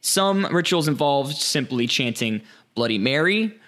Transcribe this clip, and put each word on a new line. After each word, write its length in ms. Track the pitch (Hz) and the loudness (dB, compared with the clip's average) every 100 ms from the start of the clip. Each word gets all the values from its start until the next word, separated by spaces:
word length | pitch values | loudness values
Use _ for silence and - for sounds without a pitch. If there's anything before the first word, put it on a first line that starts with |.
Some 460 | - - 196 196 196 | 0 0 2 0 0
rituals 420 | 170 170 180 151 | 0 2 0 2
involved 480 | 147 147 139 139 147 | 2 2 0 -2 -4
simply 500 | - 151 127 127 120 | -2 -2 -2 -2 0
chanting 540 | - 127 113 117 107 - - _ | 0 -2 -2 -2 -2 -8 -20 _
Bloody 240 | - 117 110 | -4 0 0
Mary, 540 | 110 139 165 208 220 208 | 0 2 2 2 -2 -6